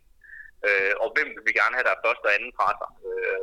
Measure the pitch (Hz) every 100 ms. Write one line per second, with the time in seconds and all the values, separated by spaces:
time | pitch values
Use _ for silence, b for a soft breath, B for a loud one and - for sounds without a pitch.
0 | _ _ B B B - 104 98 98 101
1 | 113 151 143 110 113 110 110 127 113 95
2 | 113 120 110 104 120 - 101 - - -
3 | 95 92 95 95